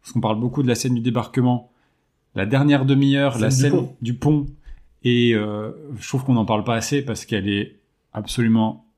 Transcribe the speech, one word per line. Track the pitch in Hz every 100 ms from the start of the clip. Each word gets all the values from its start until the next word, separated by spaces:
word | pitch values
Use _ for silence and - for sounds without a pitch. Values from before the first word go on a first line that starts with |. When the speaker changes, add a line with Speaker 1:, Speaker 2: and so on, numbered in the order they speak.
Speaker 1:
parce | -
qu'on | 113
parle | 107 110
beaucoup | 123 147
de | 127
la |
scène | 117 131
du | 123
débarquement, | 120 117 110 135 127 123 - _ _ _ _ _ _
la | -
dernière | 101 135 143 143
demi-heure, | 135 139 139 139 139
Speaker 2:
Scène | 117
Speaker 1:
la | 131
Speaker 2:
du |
Speaker 1:
scène | 131 139
Speaker 2:
pont. | - - -
Speaker 1:
du | 117
pont. | 120 147 151 143 - - - - _
Et, | 123 120 120
euh, | 110 104 104 107 139 143 117
je | -
trouve | 135
qu'on | 131
n'en | 120
parle | 104 107
pas | 113
assez | 113 - 143
parce | 139 104
qu'elle | - 107 98
est | 101 - - _ _ _
absolument | 110 104 - 113 113 110 110 _